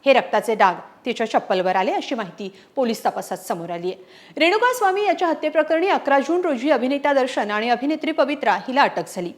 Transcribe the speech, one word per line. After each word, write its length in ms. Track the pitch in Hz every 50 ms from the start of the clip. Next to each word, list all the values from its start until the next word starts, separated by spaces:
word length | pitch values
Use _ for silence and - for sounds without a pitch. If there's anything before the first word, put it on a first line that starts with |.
| _
हे 60 | 277 269
रक्ताचे 420 | 240 - - - 214 214 - 226
डाग 200 | 208 208 190 175 - - - - _ _
तिच्या 200 | 254 226 - 233
चप्पलवर 500 | 214 - 262 - - 202 185 175 185 185
आले, 160 | 190 190 247 359
अशी 220 | 392 - - 294
माहिती 340 | 226 214 175 - - 208 190 - - - _ _
पोलीस 280 | - 262 233 226 214 -
तपासात 320 | 220 - 202 190 - 190 175
समोर 320 | - - 214 170 165 170
आली 220 | 175 170 170 180 185
आहे. 480 | - - - - - - - - -
रेणुका 320 | 294 339 381 440 466 494 494
स्वामी 320 | 494 427 381 370 403 415
याच्या 240 | 403 330 - 370 339
हत्येप्रकरणी 600 | 311 302 - 311 302 330 311 311 330 320 349 403
अकरा 300 | 349 277 - 294 277 277
जून 220 | 269 - 330 359
रोजी 300 | 349 339 285 233 233 302
अभिनेता 420 | 302 233 233 254 277 277 277 294 285
दर्शन 380 | 269 254 262 - 302 226 208
आणि 200 | 208 208 220 240
अभिनेत्री 420 | 240 233 247 285 311 302 311 311 320
पवित्रा 400 | 320 302 262 294 294 262 226 190 190
हिला 240 | - - 254 277 269
अटक 320 | 294 - 185 165 - -
झाली. 180 | 196 175 170 -